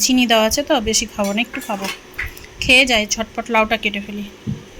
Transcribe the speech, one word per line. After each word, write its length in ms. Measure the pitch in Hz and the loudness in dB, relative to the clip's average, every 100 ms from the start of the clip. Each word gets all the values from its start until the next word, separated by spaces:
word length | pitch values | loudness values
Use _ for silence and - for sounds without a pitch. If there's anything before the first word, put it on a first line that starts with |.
চিনি 200 | - 254 240 | 2 4 4
দেওয়া 140 | 220 220 | 4 4
আছে 120 | 254 285 | 0 0
তো, 40 | 277 220 | 0 2
বেশি 160 | 214 220 | -2 -2
খাবো 160 | - 202 208 | -4 -2 -2
না, 40 | |
একটু 180 | 240 269 - | -4 -6 -8
খাবো। 180 | 196 196 - - - - - - - | -6 -6 -10 -14 -12 -12 -12 -20 -8
খেয়ে 200 | - 254 262 | 4 4 6
যাই, 180 | 226 214 | 2 0
ঝটপট 320 | 226 220 - 226 | -4 -4 -6 0
লাউটা 240 | 226 220 220 | 2 2 0
কেটে 240 | 214 202 202 | -2 -6 -8
ফেলি। 200 | 208 196 - - - - | -10 -10 -10 -10 -10 -12